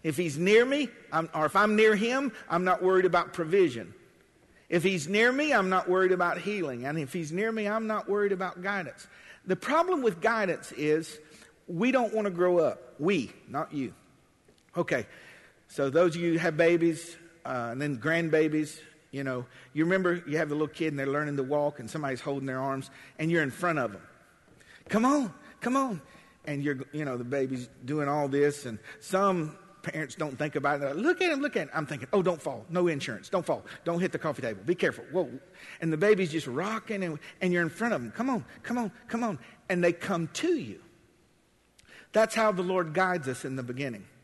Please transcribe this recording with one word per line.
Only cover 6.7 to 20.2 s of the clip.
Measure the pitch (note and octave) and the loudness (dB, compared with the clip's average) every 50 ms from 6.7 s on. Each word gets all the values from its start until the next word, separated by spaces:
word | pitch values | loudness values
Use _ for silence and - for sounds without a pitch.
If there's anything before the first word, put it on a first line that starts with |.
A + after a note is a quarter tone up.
| B2+ A#2+ B2 | -6 -6 -6
And | C#3 D3+ | -4 -4
if | E3 D3 B2+ | -4 -4 -4
he's | - F3+ E3 D3 D#3+ | -6 -6 -6 -4 -4
near | F#3 G#3+ A3+ | -2 -2 -2
me, | A3+ A3 G#3+ | -2 -2 -4
I'm | G3+ G#3+ A3 A3+ | -2 -2 -2 -2
not | G#3+ G#3+ G3+ - | -2 -4 -4 -2
worried | - G3+ G#3 G#3 G3+ | -2 0 0 2 0
about | G3 F3+ F#3+ F3+ - F3+ | 0 -2 -4 -6 -8 -6
guidance. | F3+ G3 G3+ G3 E3+ B2+ - - - - - - - - - - _ | -6 -4 -4 -4 -6 -8 -14 -18 -20 -20 -20 -20 -20 -20 -20 -18 _
The | F#3 F#3 | -4 -4
problem | - - A#3+ C#4 D#4+ E4+ F#4 F#4 D4+ | -2 0 2 2 2 4 4 0 2
with | B3+ A3+ F3 E3+ | 2 0 0 2
guidance | F3 A3 A#3 A3 G#3 F#3 D#3 - - - | 0 0 2 2 0 0 -2 -4 -6 -12
is | - - D3+ D3+ D3+ D#3+ - - - - - - - - - - _ _ _ | -8 -2 2 2 2 2 0 -6 -14 -18 -20 -20 -20 -20 -20 -20 _ _ _
we | - F3+ E3 A3 B3+ | -8 -2 0 2 2
don't | B3+ C4 A#3+ G#3 G3 | 4 2 2 2 0
want | A3 G#3 | -2 -2
to | G3+ | -2
grow | F3 E3 F3+ F3+ F3+ F3 | 0 2 2 4 4 4
up. | D#3+ C3+ G2+ - - - - | 4 2 0 -2 -12 -20 -10
We, | - C#3+ F3+ G#3 D#3+ A2+ F2 - - - - | -2 0 2 2 2 0 -4 -10 -20 -18 -8
not | A#2 A#2 - - D3 | -6 -6 -6 -6 -6
you. | D3 C3 G2+ - _ _ _ _ _ _ _ _ _ _ _ _ _ _ _ - | -6 -6 -6 -8 _ _ _ _ _ _ _ _ _ _ _ _ _ _ _ -4
Okay, | F3 E3+ - D#3+ B2 G#2 - - - - - - - - - _ _ _ | -4 -2 0 -2 -4 -4 -8 -16 -20 -20 -20 -20 -20 -20 -20 _ _ _
so | _ - - C#3 C3+ | _ -4 -2 -2 2
those | C3 E3 F3+ F3 D#3 | 4 4 4 4 2
of | E3+ | 0
you | F3 E3+ | 0 0
who | E3 | 0
have | E3 E3 E3+ D#3 | 2 0 0 2
babies, | D3+ E3+ E3 F3 E3 E3 E3+ D#3+ D3 - - - - - - - _ _ | 4 4 6 6 4 4 2 0 0 -10 -16 -18 -20 -20 -20 -20 _ _
uh, | C3 C3 B2 A#2 A#2 | -6 -4 -4 -4 -4
and | A#2 C3 | -4 -4
then | D3 D3 C#3 | -4 -4 -4
grandbabies, | A2+ G#2+ D#3 E3 E3 E3+ D#3+ D3+ D#3 D#3+ D#3 D3+ D#3 D#3 D3+ - - - - - _ _ _ | -2 -2 0 0 0 2 2 4 4 4 4 2 0 -2 -4 -8 -16 -20 -20 -20 _ _ _
you | - C#3 C#3 | -10 -6 -4
know, | C3+ C3 B2 B2 - - - - - _ | -4 -4 -6 -8 -10 -16 -20 -20 -10 _
you | D3 D#3+ | 0 2
remember | E3+ F#3 F#3+ F#3 F3+ F3 F3 | 2 2 2 4 2 0 0